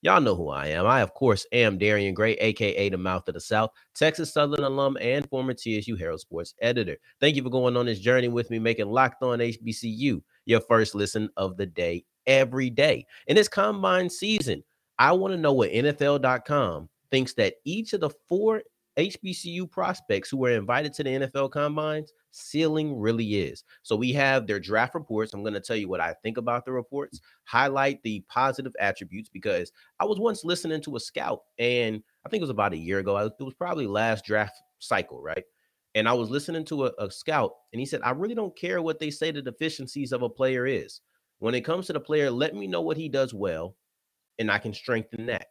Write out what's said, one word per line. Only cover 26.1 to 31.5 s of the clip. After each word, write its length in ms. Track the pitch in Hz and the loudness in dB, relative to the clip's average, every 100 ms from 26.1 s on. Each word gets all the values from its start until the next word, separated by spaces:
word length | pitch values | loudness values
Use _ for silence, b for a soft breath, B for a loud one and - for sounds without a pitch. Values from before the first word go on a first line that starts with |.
| 82 | -4
think 160 | 110 113 | -6 -4
about 280 | 120 120 120 | -2 -2 -2
the 80 | |
reports, 480 | 127 120 139 143 - b b - | -6 -6 -8 -8 -12 b b -2
highlight 580 | 117 139 135 139 139 | 2 2 2 0 0
the 220 | 117 104 - | -6 -8 -6
positive 460 | - 131 131 131 - | 0 0 0 -8 -2
attributes, 520 | 101 95 90 95 110 | -2 -2 -8 -14 -14
because 420 | 95 107 90 87 b b _ | -8 -2 -2 -4 b b _
I 40 | 208 | -2
was 140 | 196 | 0
once 240 | 226 214 | 0 -2
listening 380 | 165 175 170 156 | -2 -4 -2 -4
to 160 | 147 123 | -4 -8
a 20 | |
scout, 440 | - - - - _ | -8 -6 -4 -6 _